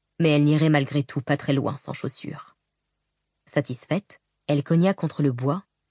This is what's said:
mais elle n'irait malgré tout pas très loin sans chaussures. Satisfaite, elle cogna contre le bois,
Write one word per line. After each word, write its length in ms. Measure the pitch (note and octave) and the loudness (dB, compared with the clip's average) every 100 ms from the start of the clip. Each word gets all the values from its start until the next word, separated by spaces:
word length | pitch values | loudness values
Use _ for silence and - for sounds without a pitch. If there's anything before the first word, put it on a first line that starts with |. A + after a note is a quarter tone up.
| _ - | _ -2
mais 100 | D#3+ | 2
elle 140 | D3 | 4
n'irait 260 | D3 D3+ D#3+ | 4 4 4
malgré 340 | D3 C3+ D3 | 2 2 -2
tout 160 | C3+ D3 | -2 -6
pas 160 | - D3 | -2 -2
très 160 | - | 0
loin 240 | C3+ A2+ C#3 | 0 -2 -6
sans 160 | - | -10
chaussures. 640 | C#3 B2+ - - D3+ - _ _ _ _ _ _ _ _ _ | -10 -10 -10 -14 -14 -18 _ _ _ _ _ _ _ _ _
Satisfaite, 800 | - - - B2+ - F3 - - _ _ - | -6 -4 -4 -6 -6 -6 -6 -16 _ _ -2
elle 180 | D3 | -2
cogna 300 | - E3 F#3 | 2 2 2
contre 280 | G3 D#3+ - | 0 -4 -2
le 80 | D3 | -2
bois, 360 | B2 C3 F3+ - _ _ | 0 -4 -4 -8 _ _